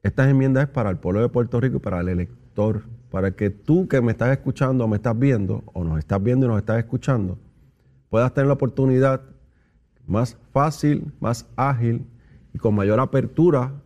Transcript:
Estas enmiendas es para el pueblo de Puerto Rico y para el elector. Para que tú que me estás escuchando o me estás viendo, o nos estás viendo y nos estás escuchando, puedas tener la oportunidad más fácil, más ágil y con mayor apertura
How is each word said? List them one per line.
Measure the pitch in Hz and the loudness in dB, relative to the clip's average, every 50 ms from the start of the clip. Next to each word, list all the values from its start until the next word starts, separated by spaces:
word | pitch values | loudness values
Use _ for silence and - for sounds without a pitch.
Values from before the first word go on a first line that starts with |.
Estas | - 101 - - 131 135 | -2 -2 0 2 2 4
enmiendas | 139 135 135 135 131 131 143 | 4 4 4 2 2 2 0
es | 139 | 0
para | - 127 110 101 | -2 -2 -2 -2
el | 90 | -4
pueblo | 78 - 90 92 104 | -2 -2 -2 0 2
de | 117 117 | 0 2
Puerto | 120 123 120 117 - 120 | 0 0 -2 0 -2 0
Rico | 127 131 - | 0 0 -2
y | - | -2
para | - 104 92 87 | -4 -4 -4 -2
el | 87 92 | -2 -2
elector. | 90 87 87 - - - - - _ - 104 110 107 107 - - - - - - | -2 -2 -4 -6 -10 -20 -20 -12 _ -2 -2 0 -2 -4 -8 -12 -20 -20 -16 -8
Para | - 95 95 98 | -4 -2 -2 -2
que | 92 - 107 98 | -2 -2 -2 -2
tú | - - - - 156 180 190 | -2 -4 0 2 2 2 2
que | - - 135 | 0 0 0
me | 117 117 | 2 0
estás | 107 - 113 123 | 0 0 0 0
escuchando | 135 135 - 127 - - 131 131 131 127 117 | 0 0 -2 -8 -2 -2 0 0 0 0 0
o | 110 | 0
me | 107 | 0
estás | 101 107 120 113 | 0 -2 -2 0
viendo, | 113 135 139 127 107 98 95 101 101 - - | 2 2 2 2 0 -2 -4 -4 -6 -8 -10
o | - 85 85 | -8 -6 -4
nos | 82 78 78 | -2 -2 -4
estás | 76 - 98 101 | -2 -2 -2 0
viendo | 98 120 123 131 131 | 0 2 2 2 2
y | 120 | 2
nos | 113 101 | 2 0
estás | 98 - 110 117 | 0 0 -2 -2
escuchando, | 113 - - 123 - - 135 117 98 92 95 - - - _ _ _ _ _ _ _ _ _ _ _ _ | -2 -4 -6 -4 -2 -2 -2 0 -2 -4 -6 -10 -14 -20 _ _ _ _ _ _ _ _ _ _ _ _
puedas | - 113 123 127 - | 2 2 2 2 2
tener | 147 135 139 | 2 2 2
la | 143 | 2
oportunidad | 139 139 120 - - 135 135 127 127 131 135 135 131 - - - _ - _ _ _ _ _ _ _ _ _ _ _ - | 2 0 -2 0 0 2 4 4 4 4 4 2 0 -6 -16 -20 _ -20 _ _ _ _ _ _ _ _ _ _ _ -6
más | - 92 110 123 120 - - - _ | -2 -2 0 0 -2 -6 -16 -20 _
fácil, | _ 139 143 156 151 - - 147 147 - - 147 - - | _ 0 0 0 -2 0 0 0 0 0 -4 -10 -10 -6
más | - 110 120 - - - - | -4 -4 -4 -4 -8 -14 -6
ágil | - 127 139 135 117 120 117 117 120 - - - - _ _ - - - _ | -4 -2 -2 0 0 -2 -2 -2 -4 -8 -12 -20 -20 _ _ -20 -20 -20 _
y | - - | -12 -2
con | - 113 104 | -2 0 0
mayor | 104 98 101 107 120 | 2 2 2 2 2
apertura | 131 - - 135 120 110 - - 165 180 147 131 123 131 139 139 - | 0 0 0 -2 -2 -2 0 2 2 4 4 2 -2 -4 -8 -14 -18